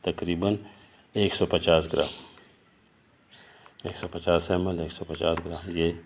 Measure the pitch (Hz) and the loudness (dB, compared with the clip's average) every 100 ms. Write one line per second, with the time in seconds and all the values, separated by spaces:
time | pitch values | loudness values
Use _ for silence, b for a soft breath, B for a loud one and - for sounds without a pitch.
0 | - 82 85 85 98 104 B B B B | -4 -4 -2 0 2 0 B B B B
1 | B 107 98 - 90 85 87 80 80 73 | B 0 0 2 2 2 6 4 4 0
2 | 73 - - - - _ _ _ _ _ | -2 -4 -18 -20 -20 _ _ _ _ _
3 | _ _ _ B B B B B 90 - | _ _ _ B B B B B -12 -8
4 | 90 87 85 85 - 90 92 87 80 - | -10 -6 2 2 2 0 0 -2 -6 -8
5 | - 80 85 82 82 80 85 85 82 82 | -10 -2 0 0 -4 -10 -6 0 0 0